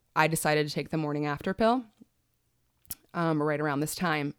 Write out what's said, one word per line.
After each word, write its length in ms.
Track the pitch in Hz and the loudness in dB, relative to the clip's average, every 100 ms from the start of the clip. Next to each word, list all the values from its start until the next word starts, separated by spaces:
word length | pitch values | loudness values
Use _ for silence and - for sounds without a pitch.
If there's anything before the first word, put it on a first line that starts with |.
| _ 156 | _ 2
I 100 | 156 | 2
decided 400 | 160 156 151 151 | 2 2 2 2
to 80 | |
take 140 | 156 143 | -2 -4
the 80 | 160 | -2
morning 300 | 151 147 147 | -2 0 -2
after 260 | 143 196 | -2 -4
pill, 300 | 185 226 254 233 - - _ _ _ _ _ _ _ - - _ | 2 2 2 -2 -14 -20 _ _ _ _ _ _ _ -16 -16 _
um, 300 | 175 165 156 | -4 0 0
right 180 | 151 147 | 0 0
around 200 | 151 139 | 0 -2
this 140 | 156 | -2
time. 400 | - 175 151 143 | -2 -2 -2 -4